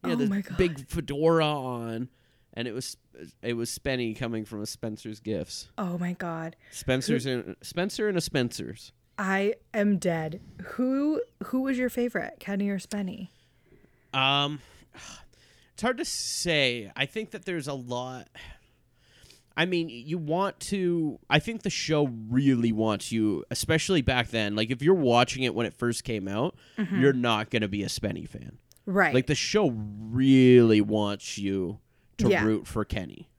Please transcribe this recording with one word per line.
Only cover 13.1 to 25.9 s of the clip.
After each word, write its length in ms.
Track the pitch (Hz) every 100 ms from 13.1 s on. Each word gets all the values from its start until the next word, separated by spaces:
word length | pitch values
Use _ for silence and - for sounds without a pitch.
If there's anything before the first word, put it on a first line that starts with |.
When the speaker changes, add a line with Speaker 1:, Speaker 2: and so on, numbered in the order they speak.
| - 190 _ _ _ _ - _ _ _
Speaker 1:
Um, 460 | 135 135 143 143 147 - - - - - - - _ _ _ _
it's 80 | -
hard 160 | 226 254
to 60 |
say. 840 | 349 - - - 170 156 135 120 101 -
I 100 | 139
think 240 | 220 220
that 140 | 208
there's 240 | 190 175 143
a 60 |
lot. 520 | 139 120 123 127 127 - - - - _ _ _ _ _ _ - - _
I 120 | - 175
mean, 240 | 180 165
you 260 | 120 131 175
want 420 | 151 165 196 -
to, 580 | - 196 180 170 156 113 _
I 100 | 151
think 240 | 180 226
the 60 | -
show 400 | - - 156 147 117 110
really 420 | 123 139 127 117
wants 400 | 107 110 101 -
you, 320 | 113 107 87 -
especially 500 | - - 160 - 185
back 280 | 131 127 117
then. 260 | 117 104 104
Like, 140 | 110
if 100 | 123
you're 140 | 147
watching 480 | 190 131 117 127 127
it 120 | 127
when 120 | 107 113
it 80 |
first 300 | - 120